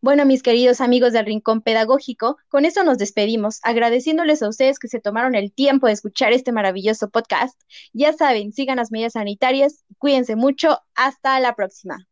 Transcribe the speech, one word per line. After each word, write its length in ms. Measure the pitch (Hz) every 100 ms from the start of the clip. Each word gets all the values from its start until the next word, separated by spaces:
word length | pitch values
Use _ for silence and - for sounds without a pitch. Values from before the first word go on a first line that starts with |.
Bueno, 220 | 247 285 277
mis 160 | 262
queridos 400 | 247 233 247 247
amigos 320 | 247 247 247
del 100 | 226
Rincón 380 | 208 214 - 220
Pedagógico, 760 | 220 220 220 269 - 240 233 294 _
con 180 | 277 311
eso 180 | 339
nos 140 | 349 247
despedimos, 600 | 202 - 208 226 208 220
agradeciéndoles 800 | 226 233 233 240 262 320 320 302
a 60 | 214
ustedes 280 | 226 269 277
que 80 | 233
se 140 | 240
tomaron 340 | 208 214 254
el 160 | 233 202
tiempo 360 | - 277 269 254
de 80 |
escuchar 400 | 208 208 - 240
este 180 | 247 254
maravilloso 560 | 233 196 185 196 220 208
podcast. 520 | 226 226 - 262 _ _ - -
Ya 180 | 220 294
saben, 400 | 311 302 226 208
sigan 240 | 214 269 262
las 160 | 220
medidas 220 | 220 226
sanitarias, 680 | 226 202 202 254 269 277 302 _ -
cuídense 400 | 285 269 247 220
mucho, 420 | 262 269 220 - _
hasta 460 | - 262 262 269 262
la 160 | 247 240
próxima. 500 | 190 - 190 180 190